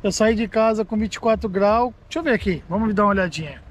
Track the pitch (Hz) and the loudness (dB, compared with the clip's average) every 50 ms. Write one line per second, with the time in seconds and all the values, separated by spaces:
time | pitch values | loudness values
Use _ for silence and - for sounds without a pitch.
0 | - 202 180 - 220 220 233 208 233 185 - 220 220 226 220 214 220 - 220 214 | -2 -2 0 2 2 2 2 0 -2 -2 0 2 2 2 2 0 -2 -2 -2 -2
1 | 220 208 - - - 233 220 - - 214 180 196 196 202 214 233 247 247 220 - | -2 -4 -6 -2 0 0 0 0 -2 -4 -2 2 2 4 4 2 2 0 -4 -10
2 | - - - 320 339 302 233 202 - 202 175 143 - - 170 208 226 220 208 190 | -18 -8 -6 -4 0 0 0 0 0 -2 -2 -4 -4 -6 -4 -2 0 0 2 2
3 | 208 202 202 196 185 175 151 156 160 147 135 135 - - | 2 2 2 2 0 -2 -4 -8 -10 -10 -12 -16 -20 -20